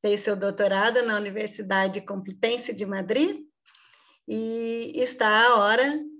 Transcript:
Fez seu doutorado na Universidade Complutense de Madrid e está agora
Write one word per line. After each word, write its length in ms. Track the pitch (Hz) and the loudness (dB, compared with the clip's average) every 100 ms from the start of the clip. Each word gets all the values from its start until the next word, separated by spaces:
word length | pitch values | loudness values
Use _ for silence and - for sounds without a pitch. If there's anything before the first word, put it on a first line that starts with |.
Fez 180 | 214 208 | 0 0
seu 140 | 214 202 | 0 -2
doutorado 680 | 202 196 202 196 220 240 | -2 0 2 4 2 2
na 120 | 233 208 | 0 -2
Universidade 840 | 202 202 214 - 196 190 190 196 | -4 -6 -8 -8 -2 0 0 -2
Complutense 720 | - 196 190 190 226 240 - | -8 -10 -10 -2 -2 -2 -6
de 140 | 202 202 | -8 -6
Madrid 500 | 196 185 247 349 302 - _ _ - _ _ _ _ - | -6 -2 2 2 -2 -12 _ _ -20 _ _ _ _ -8
e 680 | 220 226 226 226 233 233 - | -6 -4 -4 -4 -6 -6 -2
está 500 | 247 - 214 214 240 | -4 2 4 6 6
agora 480 | 233 202 233 277 302 302 | 6 4 4 2 -2 -8